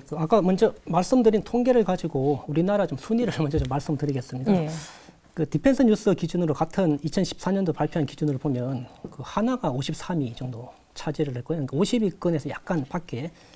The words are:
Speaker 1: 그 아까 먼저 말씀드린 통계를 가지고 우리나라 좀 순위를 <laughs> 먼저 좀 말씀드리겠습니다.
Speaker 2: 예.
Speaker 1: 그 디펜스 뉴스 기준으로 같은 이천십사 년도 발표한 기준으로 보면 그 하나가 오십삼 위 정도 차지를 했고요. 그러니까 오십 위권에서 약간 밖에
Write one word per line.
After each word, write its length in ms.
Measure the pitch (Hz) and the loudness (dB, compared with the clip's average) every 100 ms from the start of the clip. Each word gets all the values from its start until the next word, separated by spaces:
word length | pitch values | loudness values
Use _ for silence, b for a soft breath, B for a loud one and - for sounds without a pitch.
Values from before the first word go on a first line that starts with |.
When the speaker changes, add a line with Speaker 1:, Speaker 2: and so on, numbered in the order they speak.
| - | -2
Speaker 1:
그 80 | 156 | -4
아까 240 | 160 208 | 2 4
먼저 320 | 180 185 220 - - | 4 4 4 2 -2
말씀드린 580 | 170 185 262 220 208 | 0 4 4 6 4
통계를 400 | - 240 247 247 | 2 0 4 4
가지고 600 | 185 185 165 139 139 143 - | 4 0 -2 0 0 0 0
우리나라 400 | 147 180 202 185 | 0 2 2 0
좀 100 | 135 | -4
순위를 360 | - 226 233 165 | -2 0 0 0
<laughs> 40 | |
먼저 200 | 151 151 | 0 0
좀 80 | 123 | 0
말씀드리겠습니다. 840 | 135 139 143 147 131 - 127 139 | -2 -2 -2 -2 -2 -6 -4 2
Speaker 2:
예. 160 | 190 156 160 151 B B B _ | 2 0 -6 -12 B B B _
Speaker 1:
그 160 | - 156 | -6 -2
디펜스 340 | 151 269 262 | 2 4 6
뉴스 300 | 247 214 - | 6 4 4
기준으로 400 | 185 165 180 170 | 2 0 0 0
같은 460 | 143 160 - 185 147 | 0 0 2 2 2
이천십사 480 | 160 - 180 - - | -2 -2 -2 -2 -2
년도 220 | 196 185 | 0 0
발표한 320 | 147 151 175 143 | 0 -2 -2 -4
기준으로 320 | - 151 135 | -2 -2 0
보면 500 | 156 123 123 135 123 - - | -2 -2 -2 -6 -8 -14 -16
그 120 | - | -14
하나가 460 | 120 - 226 254 170 | -8 -2 0 0 -2
오십삼 500 | 127 139 156 - 175 | -4 -4 -6 -4 -4
위 120 | 127 | -4
정도 360 | 120 127 113 123 - _ | -6 -10 -10 -14 -20 _
차지를 420 | - - - 147 123 | -10 -6 -4 -4 -4
했고요. 200 | - 165 | -6 -4
그러니까 200 | 131 139 | -2 0
오십 240 | 202 240 | 0 2
위권에서 460 | 208 - 175 165 135 | 0 -2 -2 -2 -2
약간 360 | - - 175 135 | -8 -4 -4 -4
밖에 440 | 180 - 117 156 b b | -6 -8 -8 -10 b b